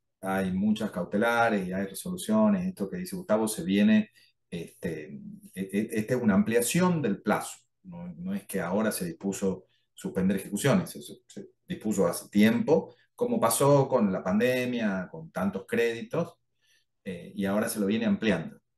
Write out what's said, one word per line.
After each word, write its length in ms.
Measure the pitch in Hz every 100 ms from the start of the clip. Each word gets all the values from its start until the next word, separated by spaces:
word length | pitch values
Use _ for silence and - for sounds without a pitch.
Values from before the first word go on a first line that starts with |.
| _ _
hay 320 | 95 95 95
muchas 380 | 92 107 104 107
cautelares 760 | 90 87 104 117 117 117 104 92
y 60 |
hay 140 | 92 98
resoluciones. 800 | - 92 90 - 110 107 95 92
Esto 220 | 92 98
que 80 | 90
dice 180 | 90 92
Gustavo 320 | 90 110 110
se 140 | -
viene, 460 | 85 101 104 110 - _ _ _ _
este, 560 | - - - - 78 - 71 - - -
e-, 60 | 92 98
e-, 160 | 101 110
esta 220 | 110 107
es 80 | 123
una 120 | 113
ampliación 680 | 95 104 117 - 170 180 165
del 200 | 120 95
plazo. 360 | 104 - - - _ _
No, 240 | 95 87 90
no 260 | 80 92
es 120 | 98 -
que 140 | 98
ahora 320 | 85 101 110
se 140 | - 90
dispuso 600 | - 98 95 95 92 - _ _
suspender 420 | - - - 95 98
ejecuciones, 520 | - 101 139 98 80
se, 100 | - - - _
se 220 | - - _ -
dispuso 400 | 175 - 98 87
hace 220 | - -
tiempo, 640 | 104 110 120 117 165 - - _
como 260 | - 120 113
pasó 480 | - - 143 143 131
con 240 | 127 101
la 100 | 90
pandemia, 840 | 92 104 123 127 123 120 107 92 90
con 200 | 80 80
tantos 320 | 90 95 95 -
créditos, 680 | 110 117 113 110 147 - - _ _ _ _ _ _
eh, 280 | 101 87 85
y 100 | 104 98
ahora 220 | 104 -
se 120 | 110
lo 60 | 98
viene 200 | 113 110
ampliando. 540 | 98 110 82 78 - _